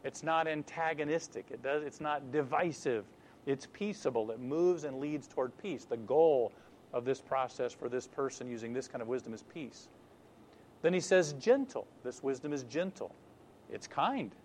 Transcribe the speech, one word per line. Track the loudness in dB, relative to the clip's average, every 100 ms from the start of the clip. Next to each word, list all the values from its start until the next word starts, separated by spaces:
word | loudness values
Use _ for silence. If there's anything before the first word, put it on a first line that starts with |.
It's | -8 -6
not | 0 2 2
antagonistic. | -2 -4 -2 -2 0 0 0 -2 -12 -10
It | -6
does, | -2 -2
it's | -2 -6
not | -4 -4 0
divisive. | -2 2 0 0 -2 -2 -2 -4 -18 -20 -10
It's | -4 -4 -4
peaceable. | -6 -6 -2 0 0 -2
It | -4
moves | -4 2 4 2
and | -2 -4
leads | -4 -4 -4
toward | -2 -2 -4
peace. | -6 -6
The | -4 -6
goal | 2 6 8 6 2 -4 -20 -20 -6
of | -4
this | -2 -4
process | -2 -2 -2 -2 -4
for | -4 -4
this | -4 -4
person | -4 -4 -4 -8
using | -6 -4
this | -6 -6
kind | -8
of | -4
wisdom | -4 -4
is | -12
peace. | -12 -12 -12 -14 -20 -20 -20 -20 -20 -20 -20 -20 -20 0
Then | 2
he | 4
says | 6 6 6
gentle. | 2 6 6 4 -4 -10 -8
This | -8 -2
wisdom | -2 -2 -2
is | -4
gentle. | -2 -2 -2 -4 -10 -10 -20 -20 -20 -20 -12
It's | -12 -6
kind. | 0 0 0 -4 -8